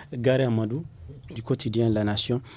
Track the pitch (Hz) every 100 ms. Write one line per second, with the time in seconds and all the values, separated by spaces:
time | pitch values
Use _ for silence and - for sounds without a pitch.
0 | - 131 120 131 131 113 110 131 170 -
1 | - 139 - 117 113 131 123 110 113 107
2 | 104 107 - 123 -